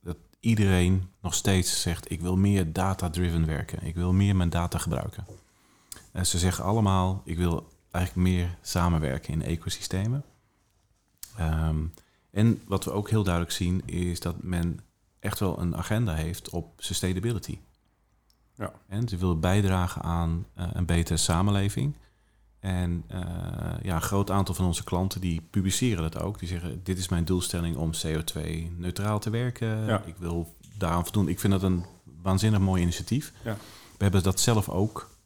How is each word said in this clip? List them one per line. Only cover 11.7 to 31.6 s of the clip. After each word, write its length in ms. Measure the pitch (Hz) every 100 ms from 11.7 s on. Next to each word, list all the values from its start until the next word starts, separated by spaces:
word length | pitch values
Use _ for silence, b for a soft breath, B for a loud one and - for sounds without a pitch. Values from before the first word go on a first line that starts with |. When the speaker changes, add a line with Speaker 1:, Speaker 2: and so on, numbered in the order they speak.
| 80 78 - B B B
Speaker 1:
en 300 | 98 113 113 -
wat 160 | 98 -
we 60 |
ook 180 | 101 101
heel 140 | 110
duidelijk 300 | 95 85 85
zien, 280 | - 87 92 -
is 340 | 85 90 85
dat 160 | 87 85
men 360 | - 87 85 82 - _ _ _
echt 200 | - -
wel 200 | 98 -
een 160 | 87 -
agenda 360 | 90 107 117
heeft 360 | 78 78 87 -
op 240 | 87 80 -
sustainability. 800 | - 95 92 92 110 113 - - - _ _ _ _ _ _ _ _ _
Speaker 2:
Ja. 180 | 107 - _
Speaker 1:
En 200 | 98 117
ze 100 | 95
willen 220 | 92 82
bijdragen 600 | 87 98 98 95 90 -
aan, 440 | 85 85 85 82 101
eh, 120 | - 87
een 120 | 82 85
betere 320 | 85 82 80
samenleving. 760 | - 85 101 101 98 - 139 147 b b b b b _
En, 440 | 98 90 87 87 -
eh, 120 | 90 87 87 87 87 82 82
ja, 140 | 85 82
een 60 |
groot 300 | - 101 101
aantal 240 | 98 92 87
van 100 | 92
onze 180 | 82
klanten 380 | - 90 95 -
die 200 | 92 82 -
publiceren 540 | - 95 - 127 98 80
dat 80 | -
ook. 180 | 82 104
Die 80 | 87
zeggen: 320 | 87 85 78
"Dit 140 | 90 90
is 120 | 92
mijn 160 | 87 82
doelstelling 500 | 92 87 87 85 71
om 140 | 80
C 140 | 80 80
O 180 | 78
twee 480 | 80 80 80 80 82 87
neutraal 420 | 87 - 101 104
te 100 | 104
werken. 560 | 113 123 120 113 110 110
Speaker 2:
Ja. 160 | 107 95
Speaker 1:
Ik 100 | 82
wil 380 | 85 85 82 - - 107
daaraan 260 | 90 85
voldoen." 240 | 85 104 90
Ik 100 | 87
vind 140 | -
dat 100 | 98